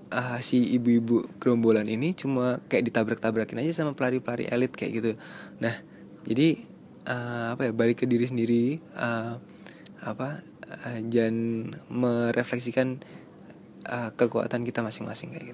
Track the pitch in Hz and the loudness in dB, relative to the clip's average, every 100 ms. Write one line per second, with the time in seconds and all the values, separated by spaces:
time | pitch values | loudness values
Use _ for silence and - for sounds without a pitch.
0 | - 127 123 120 - 127 117 120 120 117 | -6 -4 -2 -2 2 4 4 2 4 4
1 | 113 117 - - 131 117 113 110 107 110 | 6 2 2 -2 2 4 6 4 2 0
2 | 156 185 139 131 123 123 - - 117 117 | -2 -2 -2 0 0 -2 0 2 2 2
3 | 110 113 113 110 107 113 156 170 151 135 | 0 0 0 0 -2 -2 -2 0 -2 0
4 | 127 127 123 120 - 120 127 - 107 113 | 0 0 -2 -4 -2 0 0 -2 -4 -2
5 | 113 107 - - - - 113 - - - | -2 -4 -10 -16 -18 -4 -4 -4 -12 -20
6 | - - - 113 160 - - - - - | -20 -14 -4 2 4 2 -6 -20 -20 -16
7 | - 123 120 120 117 123 127 110 117 117 | -8 -6 -4 -4 -4 -2 -2 4 4 4
8 | 131 120 123 127 113 120 123 160 - - | 2 2 2 0 4 4 4 0 -8 -4
9 | 120 117 113 123 - - - - - - | -2 -2 -4 -8 -14 -18 -18 -16 -18 -12
10 | - 110 135 147 - - - - 120 117 | -10 -6 -6 -8 -14 -20 -16 -12 -8 -6
11 | 113 117 113 113 117 113 117 - - 120 | 0 2 4 2 -2 -2 -6 -10 -8 0
12 | 123 120 117 117 123 123 123 123 131 127 | 2 2 2 0 0 -2 -2 0 0 -2
13 | - - - - - - - - - 123 | -10 -20 -20 -20 -20 -20 -20 -16 -8 -6
14 | 113 - 120 117 120 120 120 117 110 - | -6 0 2 2 -2 -2 -2 -4 -4 -4
15 | 107 98 - - - | -6 -8 -10 -12 -14